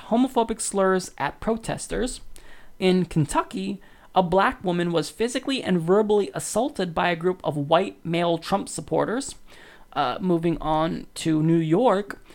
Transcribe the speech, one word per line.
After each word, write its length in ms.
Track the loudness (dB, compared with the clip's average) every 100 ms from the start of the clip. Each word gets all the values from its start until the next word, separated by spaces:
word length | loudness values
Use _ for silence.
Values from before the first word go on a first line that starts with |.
| 0
homophobic 520 | 2 2 2 0 -2
slurs 520 | -2 2 2 2 -2 -6
at 200 | -6 -4
protesters. 800 | -4 -4 -4 -6 -6 -4 -4 -6 -12 -14 -16 -18 -18 -2
In 260 | 2 2
Kentucky, 760 | 2 0 2 0 -2 -6 -6 -8 -12 -20 -2
a 80 | 0
black 400 | 2 4 2 0
woman 300 | -2 0 0
was 180 | 0 -2
physically 520 | -4 -4 -2 -2 -2
and 180 | 0 2
verbally 500 | 4 4 4 2 0
assaulted 600 | -4 -4 -2 -2 -2 -4
by 160 | 0 0
a 60 | 0
group 240 | 0 0
of 140 | -2 -2
white 480 | 2 2 2 -4
male 340 | -4 0 0 0
Trump 300 | 0 -2 -2
supporters. 640 | -10 -2 0 0 -2 -6 -14 -20 -20 -20 -20 -8
Uh, 260 | -4 -2 -2
moving 380 | 0 0 0 -2
on 460 | 0 0 0 -4 -10
to 280 | -6 -2 2
New 140 | 4 4
York, 680 | 4 4 4 2 -2 -12 -20